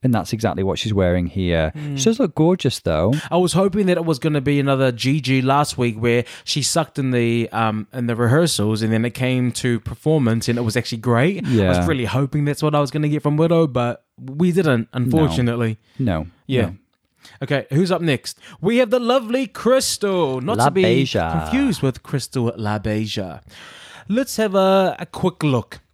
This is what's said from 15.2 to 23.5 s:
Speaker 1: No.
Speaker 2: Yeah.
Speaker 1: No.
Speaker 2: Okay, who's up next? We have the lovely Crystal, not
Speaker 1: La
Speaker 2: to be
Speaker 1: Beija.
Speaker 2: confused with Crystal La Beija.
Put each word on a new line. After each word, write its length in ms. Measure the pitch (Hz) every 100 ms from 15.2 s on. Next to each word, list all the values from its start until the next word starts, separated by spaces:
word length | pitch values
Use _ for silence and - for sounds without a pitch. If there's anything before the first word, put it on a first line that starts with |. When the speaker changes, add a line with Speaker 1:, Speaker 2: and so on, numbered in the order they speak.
| 156 - 120 120 113 110 _ _
Speaker 1:
No. 300 | 131 82 80 _ -
Speaker 2:
Yeah. 140 | 131 98
Speaker 1:
No. 100 | 95 _ _ _ _ - -
Speaker 2:
Okay, 220 | 139 143 -
who's 200 | 139 185
up 120 | 175
next? 360 | 165 131 - - - -
We 200 | 175 233
have 100 | 247
the 100 | 247
lovely 480 | 233 254 220 247 269
Crystal, 960 | - 220 262 - - 202 185 156 131
not 160 | 131 226
Speaker 1:
La 80 | 127
Speaker 2:
to 60 |
be 120 | 185
Speaker 1:
Beija. 600 | 185 120 - 110 82 80
Speaker 2:
confused 380 | 78 254 277 180
with 220 | 135 123
Crystal 480 | - 143 - 135 117 -
La 200 | 107 107
Beija. 600 | 104 107 107 104 92 71 -